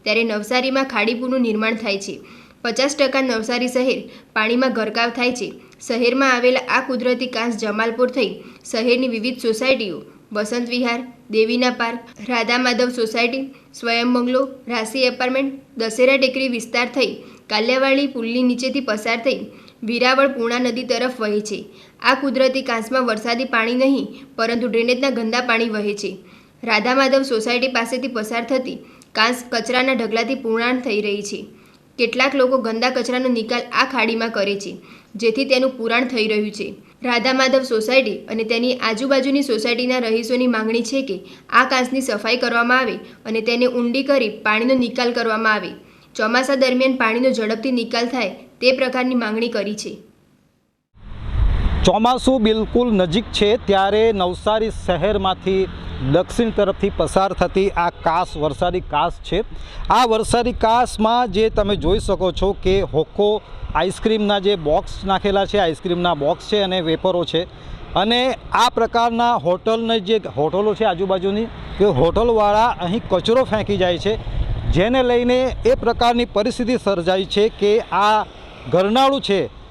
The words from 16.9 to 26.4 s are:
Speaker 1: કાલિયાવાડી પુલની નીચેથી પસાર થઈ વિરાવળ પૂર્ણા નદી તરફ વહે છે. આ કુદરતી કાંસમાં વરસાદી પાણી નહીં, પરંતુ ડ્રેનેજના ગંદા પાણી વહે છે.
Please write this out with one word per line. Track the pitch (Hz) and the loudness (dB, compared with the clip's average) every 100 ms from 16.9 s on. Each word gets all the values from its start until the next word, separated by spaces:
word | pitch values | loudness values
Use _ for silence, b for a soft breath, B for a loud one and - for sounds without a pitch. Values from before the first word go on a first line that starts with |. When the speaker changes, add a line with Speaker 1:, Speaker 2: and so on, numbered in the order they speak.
| 277 208 - B B - | 0 -2 -2 B B -6
Speaker 1:
કાલિયાવાડી | 214 233 262 269 269 277 | -2 2 2 4 2 2
પુલની | 254 226 247 | -2 -4 0
નીચેથી | 247 247 262 269 | 2 2 -2 -2
પસાર | 254 208 233 233 | -2 -2 -2 -2
થઈ | 262 220 - B B B | 0 -2 -4 B B B
વિરાવળ | 220 240 247 262 277 | -4 0 2 4 2
પૂર્ણા | 240 233 240 | 2 -2 0
નદી | 247 226 | -2 -2
તરફ | 254 233 247 247 | -2 -2 -2 -2
વહે | 214 208 | -2 -2
છે. | 208 196 - B B B | -2 -8 -10 B B B
આ | 233 | 0
કુદરતી | 269 277 254 262 262 | 2 2 2 2 0
કાંસમાં | 262 226 220 254 240 | -2 -4 -2 0 0
વરસાદી | 220 233 233 254 | -2 -2 -2 0
પાણી | 226 220 | 0 2
નહીં, | 254 269 269 - B B - | 2 4 2 0 B B -4
પરંતુ | 226 233 247 | -2 0 0
ડ્રેનેજના | 226 233 247 277 | 0 2 2 0
ગંદા | 233 220 240 | 0 -2 -2
પાણી | 247 226 233 | 0 0 0
વહે | 214 208 | -2 -2
છે. | 208 185 185 B B | -4 -6 -10 B B